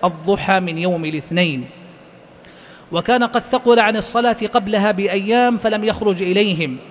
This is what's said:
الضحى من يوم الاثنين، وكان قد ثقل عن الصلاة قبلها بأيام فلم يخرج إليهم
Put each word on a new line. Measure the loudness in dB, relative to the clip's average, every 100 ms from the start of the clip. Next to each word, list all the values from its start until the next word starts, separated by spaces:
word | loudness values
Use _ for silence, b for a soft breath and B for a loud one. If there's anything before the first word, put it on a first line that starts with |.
الضحى | -2 -2 -2 -2 2 0
من | 0 -4
يوم | -2 -2
الاثنين، | -4 -6 -4 0 0 -2 -8 -16 -20 -20 -20 -20 -20 -20 B B B B B
وكان | -4 0 0
قد | 2 -2
ثقل | -2 0 4 4
عن | 4 0
الصلاة | -2 0 0 0 0
قبلها | -2 0 0 2
بأيام | 0 -2 -2 0 2 2 0
فلم | -2 -2
يخرج | -2 0 0 0
إليهم | 0 2 2 0 -2 -6 -12